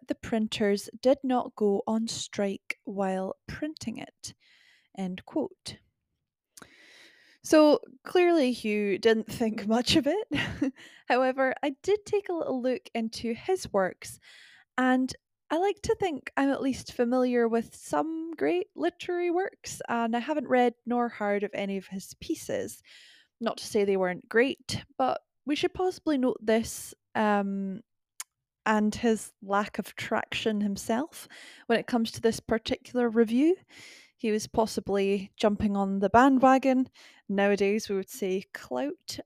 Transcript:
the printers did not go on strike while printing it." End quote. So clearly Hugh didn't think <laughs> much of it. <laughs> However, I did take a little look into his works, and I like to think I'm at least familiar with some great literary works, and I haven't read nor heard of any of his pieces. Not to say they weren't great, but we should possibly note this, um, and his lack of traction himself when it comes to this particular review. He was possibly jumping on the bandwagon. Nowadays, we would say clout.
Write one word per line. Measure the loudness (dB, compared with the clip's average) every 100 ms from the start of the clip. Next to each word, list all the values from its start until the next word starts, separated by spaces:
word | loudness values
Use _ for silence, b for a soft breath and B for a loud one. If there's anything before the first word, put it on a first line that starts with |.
| -4
the |
printers | -8 -4 -2 -2 0 0 0 -4 0
did | 2 2
not | 2 0 -2 0
go | 2 2 0
on | -2 -2
strike | -6 -8 -4 -4 -4 -10 -12
while | -8 -4 -2 -2 -4 -8 -14
printing | -8 -8 -8 -10 -10
it." | -14 _ -20 -20 b b b b b -10
End | -8 -8 -8
quote. | -6 -6 -8 -16 -18 _ _ _ _ _ _ _ -20 B B B B B B B B
So | 4 6 8 6 0 -18
clearly | -2 4 4 4 2
Hugh | 0 -2 0 0 2
didn't | 4 2 0
think | -2 -2 -2 0
<laughs> |
much | 0 2
of | 2 2
it. | -2 -2
<laughs> | -4 -4 -4 -4 B B B 0
However, | 2 2 0 -2 0
I | -4 -4
did | -2 -2
take | 0 -2 -2
a |
little | -4 -2 -2
look | -2 -2 -4
into | -4 -4 -4 -6
his | -4 -2 -2 0
works, | 0 0 -4 -16 -18 B B B B B 0
and | 2 2 0 -6 _ _ -4
I | 0
like | 0 0
to | -2
think | 0 0 -2 -4 0
I'm | 0
at | 0
least | -2 -4 -6
familiar | -2 0 2 2 2 2
with | 0 -2
some | -12 -4 -2 -2 -4 -8
great | -4 0 0 -4
literary | -4 -4 -4 -6 -4 -2
works, | -2 -4 -8 -16 -12 -4
and | -2 -2 -2
I |
haven't | -2 -4 2
read | 4 4 0 -4
nor | -2 -2
heard | -2 -2 -2
of | -2
any | -4 -4 -6
of | -8
his | -12 -12
pieces. | -12 -8 -8 -4 -6 -6 -12 B B B B B _
Not | -6 -6
to | -4
say | 0
they | 2 2
weren't | 0 -4 -2
great, | 2 2 -2 -8 -10 -8 -2
but | -2 -2 -8 _
we | -6
should | -2 -2
possibly | -2 -4 -2 -2 0
note | 0 0
this, | 0 0 0 -8 -14 -20 _
um, | -2 2 2 0 -4 -6 -8 -12 _ _ -20 -20 _ _ _
and | 0 2 2
his | 2 0 0 -4 -14
lack | -2 -2 0 -6
of | -8
traction | -10 -4 -4 -2 -4 -2 0
himself | -2 -4 -2 -4 -4 -10 -20 B B B -2
when | -2
it | 0
comes | -2 -2
to | 0
this | 0 0
particular | -2 -2 -2 -8 -4 -2 2
review. | 4 4 4 4 2 _ B B B B _
He | -2
was | -2 -2
possibly | 0 0 -2 -2 0 2 0 -4 0
jumping | 0 2 0 0
on | 0 0
the | 4
bandwagon. | 6 6 8 6 6 4 2 0 B B B -4
Nowadays, | 2 4 4 2 0 -2
we | -4
would | -4
say | -6 -4 -4 -6
clout. | -16 -8 -6 -4 -8 -12 -12